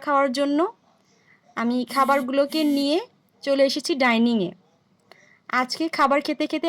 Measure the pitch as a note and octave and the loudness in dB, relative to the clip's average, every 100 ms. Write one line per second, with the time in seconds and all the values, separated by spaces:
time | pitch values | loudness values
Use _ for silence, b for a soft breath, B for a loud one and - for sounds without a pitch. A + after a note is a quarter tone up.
0 | D4 C#4 C#4 B3 C#4+ D4 G4 - _ _ | 0 0 0 0 0 0 -2 -4 _ _
1 | _ b b b _ - A#3 B3 A#3+ C4+ | _ b b b _ -6 -4 -2 -2 0
2 | C4 C#4 B3+ C#4 C#4+ D#4+ D4+ C#4 C#4 E4 | 2 2 0 0 0 0 0 2 2 0
3 | B4 _ _ _ C#4 C#4 C#4 C#4+ - D4 | -2 _ _ _ -2 2 2 0 -4 0
4 | B3+ A3+ A#3 A3+ F3+ - _ _ _ _ | 2 4 2 2 -2 -6 _ _ _ _
5 | _ b b b b B3 B3+ - D#4+ - | _ b b b b -2 -2 -4 -4 0
6 | C#4 C#4 D4 D4 D4+ D#4 | 2 2 0 -4 -4 -2